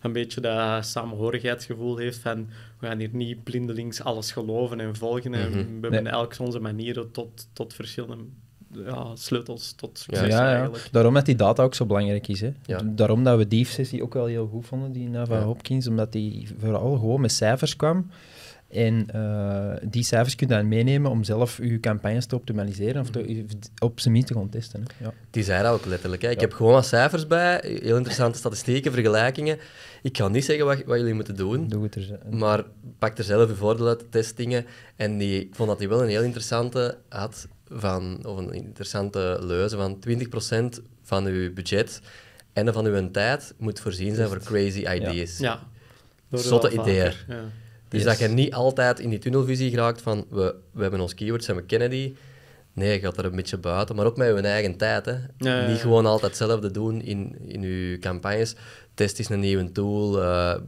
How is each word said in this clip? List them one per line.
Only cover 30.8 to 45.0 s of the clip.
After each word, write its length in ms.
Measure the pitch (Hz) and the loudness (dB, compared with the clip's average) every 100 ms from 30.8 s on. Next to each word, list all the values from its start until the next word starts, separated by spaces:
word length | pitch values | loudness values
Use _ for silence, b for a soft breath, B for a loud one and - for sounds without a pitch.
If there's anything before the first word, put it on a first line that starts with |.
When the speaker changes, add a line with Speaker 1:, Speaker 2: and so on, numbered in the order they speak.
Speaker 2:
wat 140 | - 120 | 0 0
jullie 160 | 120 | 2
moeten 220 | 110 107 98 | 0 -4 -4
doen, 320 | 95 123 110 | -2 0 -2
Speaker 3:
Doe 140 | 110 | -2
het 120 | 107 | -2
er 80 | - | -4
zo. 120 | 95 101 - | -8 -10 -6
Speaker 2:
maar 340 | 113 107 107 - - 123 - | 0 2 2 0 -12 -20 -4
pak 200 | 110 107 | -4 -2
er 60 | |
zelf 240 | 101 104 113 | 0 6 4
je 60 | |
voordeel 320 | 101 104 113 117 | 4 0 2 2
uit, 160 | 117 - | 0 0
test 260 | 113 113 - | -2 -2 -4
dingen." 300 | 120 123 120 B B _ | -2 -2 -4 B B _
En 220 | 107 104 | -4 -2
die, 220 | 101 95 | 0 -2
ik 140 | 98 | -4
vond 140 | - 110 | -4 -2
dat 100 | 101 | 0
hij 100 | 101 | 0
wel 140 | 113 | 2
een 60 | 120 | 2
heel 140 | 104 | 2
interessante 760 | 120 117 113 117 120 127 123 - _ | 0 -2 -4 -2 -2 -2 -2 -4 _
had, 400 | 101 104 - - - _ | -8 -8 -8 -18 -20 _
van, 480 | 117 104 92 92 92 - | -4 -2 -2 -4 -8 -10
of 120 | 98 | -8
een 140 | 92 | -8
interessante 840 | 90 - - 98 107 101 101 92 90 | -8 -12 -12 -8 -4 -4 -2 -2 -2
leuze, 340 | 90 87 101 104 | -2 0 0 0
van 220 | 98 98 | -4 -4
twintig 300 | - 117 120 | -4 -2 -2
procent 520 | 110 - 113 120 117 - - | -6 -2 -2 -2 -6 -18 -20
van 220 | - 98 98 | -4 -2 0
uw 260 | 92 90 | -2 -4
budget 480 | 92 90 101 - - B B B B B | -6 -2 0 0 -4 B B B B B
en 200 | - 107 | -2 0
van 120 | 110 110 | 2 2
uw 240 | 101 92 | 2 0
tijd 440 | 95 107 143 - - | 0 0 0 -6 -8
moet 220 | 110 101 | -6 -4
voorzien 340 | - 92 95 | -6 -4 -4
zijn 140 | 107 110 | 0 0
Speaker 3:
Juist. 180 | 95 107 | -2 -2
Speaker 2:
voor 80 | 107 | 0
crazy 240 | 101 98 | 0 0
Speaker 3:
Ja. 140 | 92 | -2
Speaker 2:
ideas. 440 | 90 | -2